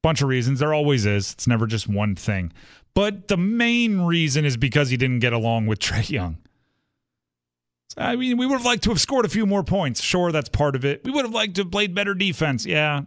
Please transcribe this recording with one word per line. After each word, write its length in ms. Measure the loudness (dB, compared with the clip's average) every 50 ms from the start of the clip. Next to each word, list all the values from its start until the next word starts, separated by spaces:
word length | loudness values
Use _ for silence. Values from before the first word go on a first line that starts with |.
Bunch 180 | 2 2 2 2
of 80 | 0 0
reasons. 300 | 0 0 0 0 0 0
There 160 | 2 0 2
always 320 | 2 2 2 2 2 2
is. 260 | 2 2 0 -2 -4
It's 140 | -8 -4 0
never 220 | 2 2 2 2 0
just 180 | -2 -4 -2
one 300 | -2 -2 0 0 -2 -2
thing. 360 | -4 -4 -4 -2 -2 -4 -6 -10 -14 -20 -20 -20 -20 _ _
But 360 | _ 0 0 0 -2 -6 -4 -2
the 80 | 0
main 640 | 0 2 0 2 2 2 2 2 2 2 2 2 2
reason 440 | 2 2 2 2 2 2 2 2 0
is 120 | 0 0
because 340 | 0 -2 2 2 2 2 2
he 60 | 0
didn't 240 | 0 0 0 2 2
get 120 | 2 2
along 340 | 0 0 0 0 0 2 0
with 120 | 0 0 -2
Trae 300 | -2 -4 -2 -2 -2 -2
Young. 280 | -4 -4 -4 -6 -8 -10 _ _ _ _ _ _ _ _ _ _ _ _ _ _ _ _ _ _ _ _ _ _ _ _ _ _ _ _ _ _ -10
I 200 | -6 -4 -2 -2
mean, 200 | -2 -2 0 0
we 100 | 0 0
would 100 | 0 0
have 80 | 0 2
liked 180 | 0 0 2 0
to 60 | 0
have 100 | 2 0
scored 240 | 0 0 2 0 0
a 40 | 0
few 180 | 0 0 0
more 160 | 2 2 0
points. 400 | 0 0 0 0 0 -2 -2 -4
Sure, 300 | -4 0 0 2 2 2
that's 160 | 0 0 -2 0
part 260 | 0 0 2 2 0
of 100 | 0 0
it. 200 | -2 -2 -2 -4
We 80 | -2
would 120 | -2 0 -2
have 100 | 0 -2
liked 200 | -2 -4 -2 -2
to 60 | -4
have 80 | -4 -2
played 240 | -2 -2 -2 -2 -2
better 200 | -2 -2 -2 -2
defense. 520 | 0 0 -2 0 0 0 0 0 -2 -2
Yeah. 320 | 0 0 0 2 0 -2 -2
A 80 | -6